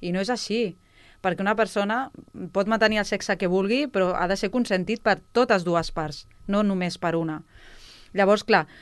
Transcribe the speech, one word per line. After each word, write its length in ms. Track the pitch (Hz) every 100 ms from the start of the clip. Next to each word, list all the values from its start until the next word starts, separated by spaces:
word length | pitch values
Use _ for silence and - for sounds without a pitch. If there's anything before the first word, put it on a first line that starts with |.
i 120 | 175
no 80 | 185
és 100 | 196
així, 460 | 240 - 220 208 - _ _ - -
perquè 200 | 190 175
una 120 | 196 214
persona 540 | 220 208 202 233 262 - - - 185
pot 140 | 190 202
mantenir 300 | 220 220 214
el 60 |
sexe 320 | 202 202 - 185
que 120 | 180
vulgui, 320 | 185 196 254 294
però 280 | 190 185 180
ha 100 | 180
de 80 | 196
ser 140 | 202
consentit 520 | 247 233 185 180 226
per 160 | 220 180 -
totes 320 | 233 247 196
dues 280 | 175 170 165
parts, 320 | - 151 147 - _ -
no 160 | 202
només 340 | 208 190 175 -
per 160 | 170 165
una. 260 | 165 156 - - - - - - - 190
Llavors, 280 | 196 208 -
clar, 140 | 196 151 -